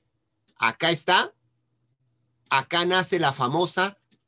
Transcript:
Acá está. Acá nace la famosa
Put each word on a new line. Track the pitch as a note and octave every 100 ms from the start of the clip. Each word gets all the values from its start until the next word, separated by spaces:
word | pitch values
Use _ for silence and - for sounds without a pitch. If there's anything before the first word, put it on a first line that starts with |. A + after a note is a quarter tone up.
| _ _ _ _ _ -
Acá | A2+ - E3
está. | E3 - F#3+ - - _ _ _ _ _ _ _ _ _ _ -
Acá | C3+ C3 E3+ F3
nace | F#3 - F3
la | C3+
famosa | C3+ B2+ D#3 F3 - G3 G3+ _ _